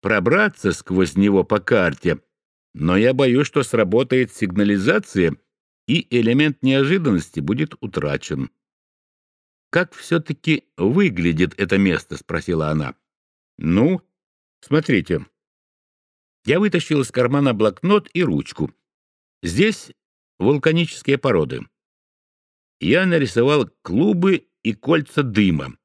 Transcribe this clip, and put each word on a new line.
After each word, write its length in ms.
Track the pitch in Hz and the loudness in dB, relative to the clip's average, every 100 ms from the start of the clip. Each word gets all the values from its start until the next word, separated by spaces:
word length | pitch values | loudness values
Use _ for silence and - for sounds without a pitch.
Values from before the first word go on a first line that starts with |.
пробраться 680 | 98 107 92 170 214 - 98 | 0 0 2 2 0 0 -4
сквозь 440 | 85 - 92 90 95 | -4 -2 0 0 2
него 280 | 101 98 | 2 2
по 160 | 87 107 | 2 -2
карте, 640 | - 117 90 - 87 76 _ _ _ _ _ | 2 2 2 0 -4 -4 _ _ _ _ _
но 220 | - 80 92 | -6 0 2
я 180 | 117 | 2
боюсь, 340 | 127 135 123 147 | 2 2 2 0
что 160 | - | -2
сработает 680 | 131 117 98 110 131 131 120 | -2 0 2 0 0 0 -2
сигнализация, 1040 | - 101 90 104 101 101 202 202 101 85 71 _ _ _ _ - | -4 -4 0 2 2 2 0 -2 0 0 0 _ _ _ _ -4
и 200 | 165 - 120 | -4 0 0
элемент 480 | 113 127 151 139 | 2 2 2 0
неожиданности 760 | 131 135 139 180 156 92 - - | 0 0 0 0 0 -2 -2 -8
будет 360 | 71 117 76 - | -4 -4 -6 -8
утрачен. 720 | - - 73 69 - 71 65 _ _ _ _ _ _ _ _ _ _ _ _ | -10 -6 -4 -6 -6 -8 -10 _ _ _ _ _ _ _ _ _ _ _ _
"Как 240 | 165 180 | -4 -4
всё-таки 720 | - - 170 - 151 - 156 _ - | -8 -4 -4 -4 -8 -2 -4 _ -4
выглядит 760 | 95 156 196 90 85 80 87 - | 0 2 0 0 -2 0 -2 -2
это 180 | 95 98 | -2 0
место?" — 400 | 98 85 - 76 | 2 0 -6 -16
спросила 520 | - 85 78 82 78 | -8 -8 -4 -4 -2
она. 260 | 78 69 - _ _ _ _ _ - | -2 -4 -10 _ _ _ _ _ -8
"Ну, 440 | 78 90 135 185 _ _ _ _ _ _ | -2 2 2 0 _ _ _ _ _ _
смотрите". 640 | - 147 156 165 - 80 - _ _ _ _ _ _ _ _ _ _ _ - | -2 -2 2 -2 0 -6 -6 _ _ _ _ _ _ _ _ _ _ _ 0
Я 140 | 156 | 2
вытащил 420 | 208 180 - 151 | 2 0 -2 -2
из 100 | 123 | -2
кармана 420 | - 123 143 139 | 0 0 2 0
блокнот 560 | 110 110 92 175 208 - | 2 0 0 0 0 0
и 100 | 170 | -4
ручку. 480 | 165 76 - - - _ _ _ _ _ _ _ | -2 -2 -4 -8 -8 _ _ _ _ _ _ _
Здесь 500 | 85 90 208 - - - _ _ _ _ | -6 0 0 0 -12 -20 _ _ _ _
вулканические 800 | 98 143 160 165 165 - - 135 | 0 2 2 0 -2 -6 -2 0
породы. 440 | 139 95 69 64 - _ _ _ _ _ _ _ _ _ _ _ | 2 0 0 -6 -14 _ _ _ _ _ _ _ _ _ _ _
Я 260 | 87 147 190 | 0 2 2
нарисовал 640 | 170 131 117 123 147 107 _ | 0 0 0 2 2 0 _
клубы 680 | - 95 190 190 185 185 _ _ | -4 0 0 2 2 0 _ _
и 100 | 110 | -8
кольца 500 | 101 - 165 147 - | -6 0 -2 0 -4
дыма. 540 | 135 104 98 78 65 60 | -2 2 2 2 -4 -14